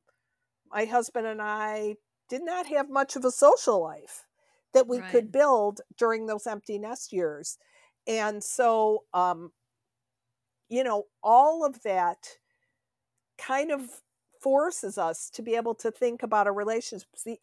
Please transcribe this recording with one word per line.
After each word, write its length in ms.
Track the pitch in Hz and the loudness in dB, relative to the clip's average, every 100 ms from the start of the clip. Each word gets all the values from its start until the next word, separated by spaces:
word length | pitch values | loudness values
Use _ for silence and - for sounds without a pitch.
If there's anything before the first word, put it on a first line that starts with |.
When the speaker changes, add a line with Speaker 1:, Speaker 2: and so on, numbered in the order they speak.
| _ _ _ _ _ _ _ | _ _ _ _ _ _ _
Speaker 1:
my 160 | 214 220 | -4 0
husband 400 | 240 233 240 226 | 0 0 -4 -6
and 160 | 214 | -6
I 540 | 214 214 214 214 214 208 _ _ - | -6 -6 -6 -6 -6 -8 _ _ -10
did 140 | 254 | -8
not 240 | 339 359 359 | -6 -6 -2
have 240 | 294 277 | -2 0
much 240 | 269 269 277 | -2 -2 0
of 100 | 254 | -2
a 60 | |
social 500 | - 285 466 - 202 | 6 6 6 4 0
life 460 | 160 151 - - - _ _ _ _ | 0 -8 -18 -20 -20 _ _ _ _
that 140 | 262 247 | 2 4
we 120 | 247 | 0
could 240 | 185 240 220 | 2 2 2
Speaker 2:
Right. 60 | |
Speaker 1:
build 500 | 269 294 247 208 208 - - | 2 4 4 2 -2 -12 -2
during 300 | 233 226 220 | 0 0 -4
those 180 | 214 240 | -6 -6
empty 320 | 214 - 208 | -10 -8 -10
nest 340 | 208 247 - | -8 -12 -8
years. 460 | 190 165 147 160 - _ _ _ _ - | -2 -2 -4 -12 -14 _ _ _ _ -6
And 380 | 226 214 208 | -2 -2 -4
so, 600 | - - 240 226 214 214 - 180 | -6 2 4 4 4 2 -2 0
um, 360 | 180 170 170 _ _ _ _ _ _ _ _ _ _ _ - | 0 0 -8 _ _ _ _ _ _ _ _ _ _ _ -6
you 140 | 240 | -2
know, 240 | 262 208 208 _ | 0 -2 -4 _
all 420 | 208 233 294 330 302 | 4 6 6 4 -2
of 160 | 262 | -4
that 560 | 220 190 175 175 - - _ _ _ _ _ _ _ _ _ - | -4 0 0 -4 -12 -20 _ _ _ _ _ _ _ _ _ -16
kind 340 | - 262 311 | -4 -2 0
of 320 | 285 247 - _ _ _ _ | -4 -6 -18 _ _ _ _
forces 560 | 269 269 320 - 285 226 | 2 2 2 -2 -8 -4
us 320 | 165 165 - | -4 -4 -10
to 120 | - | -12
be 140 | 226 233 | -4 -2
able 200 | 233 220 | -2 -4
to 140 | 226 | -4
think 300 | 220 247 233 | -2 -4 -2
about 260 | 262 214 202 | -2 0 2
our 60 | |
relationships. 680 | 202 208 226 - 196 - - | 0 -2 -4 -6 -14 -16 -16
The 160 | - 233 | -12 -12